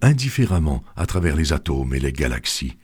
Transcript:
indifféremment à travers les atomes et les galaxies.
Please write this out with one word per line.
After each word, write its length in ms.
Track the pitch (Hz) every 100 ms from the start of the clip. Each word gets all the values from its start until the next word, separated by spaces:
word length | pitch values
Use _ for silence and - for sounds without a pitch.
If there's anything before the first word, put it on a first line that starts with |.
indifféremment 800 | 139 139 135 135 107 90 78 65 - -
à 100 | 85
travers 300 | 92 85 73
les 160 | 78
atomes 420 | 73 - 67 65
et 60 | 65
les 120 | 67
galaxies. 640 | 65 65 60 - - 64 -